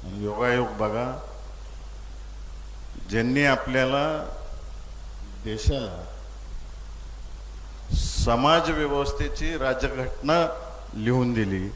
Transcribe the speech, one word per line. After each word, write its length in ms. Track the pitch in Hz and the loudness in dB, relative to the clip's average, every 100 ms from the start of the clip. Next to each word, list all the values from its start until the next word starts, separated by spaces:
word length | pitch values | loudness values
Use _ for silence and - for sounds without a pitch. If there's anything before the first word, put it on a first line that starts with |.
आणि 200 | 92 101 | -8 -4
योगायोग 420 | 104 104 123 123 123 104 | -4 2 4 4 2 0
बघा, 280 | 107 110 123 131 - - - - - - - - - - - - - - - - - - - | 0 0 -2 -6 -10 -12 -12 -12 -12 -12 -12 -12 -12 -12 -12 -12 -12 -12 -12 -12 -10 -10 -2
ज्यांनी 340 | 107 117 135 | 2 4 6
आपल्याला, 600 | 143 131 127 131 127 139 151 156 - - - - - - - - - - - - | 6 4 4 4 4 4 2 0 -4 -8 -8 -8 -10 -10 -10 -12 -12 -12 -12 -8
देशाला 600 | 110 107 - 139 107 87 87 - - - - - - - - - - - - - - - - - - - | -6 0 2 2 -2 -8 -10 -12 -12 -12 -10 -10 -10 -12 -12 -10 -12 -10 -10 -10 -12 -12 -12 -12 0 2
समाज 720 | - - - 117 143 165 160 | 2 4 6 8 8 8 6
व्यवस्थेची 880 | 156 147 143 135 - 147 - 156 160 | 2 2 2 0 0 -2 0 -2 0
राजघटना 800 | 131 127 139 127 127 - 139 170 160 - - - - | 0 2 0 0 -4 -2 4 4 4 -2 -10 -12 -10
लिहून 380 | 107 110 127 123 | -2 4 4 4
दिली 340 | 113 101 95 101 | 4 2 0 -2